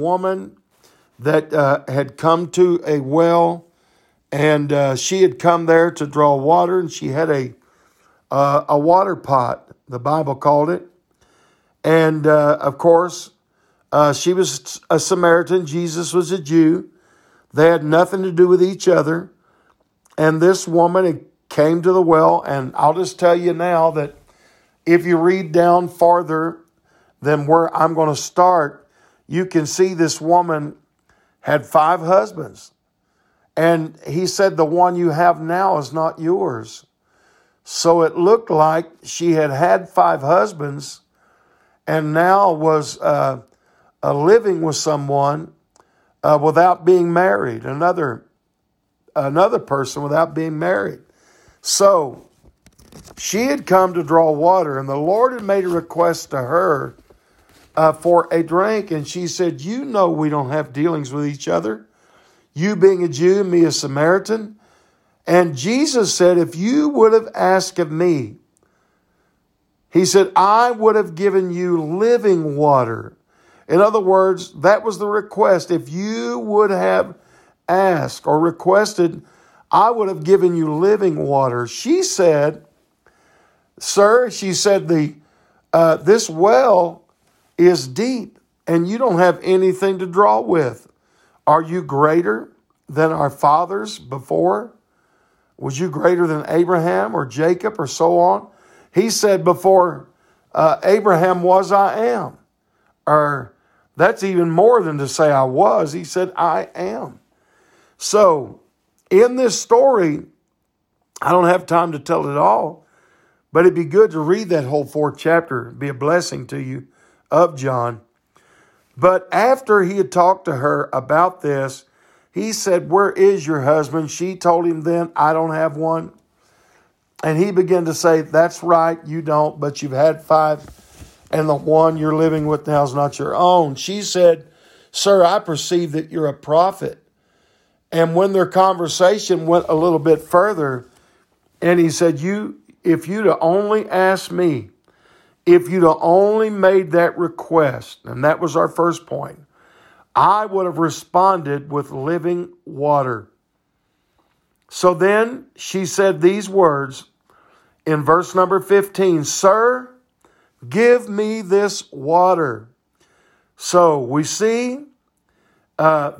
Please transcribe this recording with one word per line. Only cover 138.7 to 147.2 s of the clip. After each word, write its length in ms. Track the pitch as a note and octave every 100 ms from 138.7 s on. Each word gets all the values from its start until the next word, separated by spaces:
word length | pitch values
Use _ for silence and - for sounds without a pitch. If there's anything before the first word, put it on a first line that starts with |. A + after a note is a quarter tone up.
| F3+ E3 - F#3 G#3+ G#3 E3+ D#3+
went 200 | E3+ -
a 60 |
little 240 | D#3+ F3 D#3+
bit 220 | D3+ D#3
further, 640 | - F3 G#3 F3 C#3+ B2+ - _ _ _ _ _ _ -
and 180 | F3 F3
he 80 | E3
said, 320 | - E3+ D3
"You, 360 | F3 G3+ G#3+ - _ _
if 260 | - E3 D#3+
you'd 180 | G#3 G3
have 120 | D#3
only 480 | E3 F#3+ G#3 G#3+ G#3
asked 440 | F#3 F#3+ F#3+ -
me, 380 | F3 F3+ C3 G2+ _ _ _ _ _ _ _
if 240 | - F3 F3
you'd 140 | F#3
have 160 | E3+ D#3
only 480 | E3 F#3 G3+ A3 A3
made 440 | G#3 F#3+ F#3+ F3
that 260 | E3+ E3+
request," 800 | -